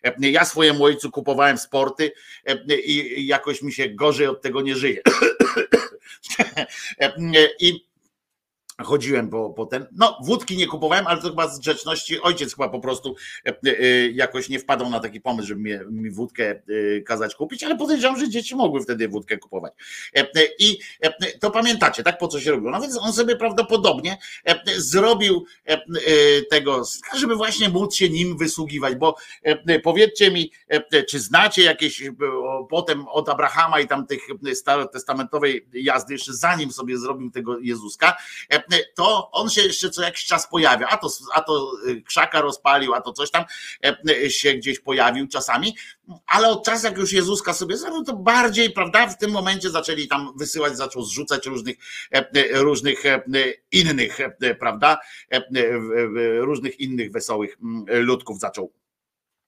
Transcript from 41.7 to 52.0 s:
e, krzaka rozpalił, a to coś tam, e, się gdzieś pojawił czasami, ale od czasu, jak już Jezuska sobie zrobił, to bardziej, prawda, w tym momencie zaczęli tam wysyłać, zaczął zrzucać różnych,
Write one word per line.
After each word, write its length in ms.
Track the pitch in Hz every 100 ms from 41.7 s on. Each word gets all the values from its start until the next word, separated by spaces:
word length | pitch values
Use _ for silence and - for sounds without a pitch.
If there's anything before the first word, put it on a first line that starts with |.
| 123 120
e, 120 | 117
krzaka 400 | - - 160 156
rozpalił, 540 | 143 131 139 143 135
a 60 | 120
to 120 | 127
coś 180 | 120 147
tam, 140 | 170 170 - - -
e, 460 | 139 - 156 135 139
się 240 | - 143
gdzieś 260 | 135 123 131
pojawił 480 | - - 120 123 135
czasami, 480 | 139 127 123 196 220 - - _ 180 -
ale 220 | 196 226
od 160 | 214
czasu, 220 | - 226 220
jak 120 | 190
już 140 | 190
Jezuska 400 | 190 175 202 -
sobie 220 | 170 170 220
zrobił, 280 | 359 320
to 80 | 277 220
bardziej, 540 | 185 240 240 208 226
prawda, 360 | 196 175 214 233
w 120 | 214
tym 120 | 208
momencie 400 | 208 190 190 185
zaczęli 380 | 165 165 156 139
tam 240 | 147 139 131
wysyłać, 400 | 147 160 147 127
zaczął 260 | 135 127
zrzucać 440 | 110 104 151 135 135
różnych, 300 | 131 113 - - -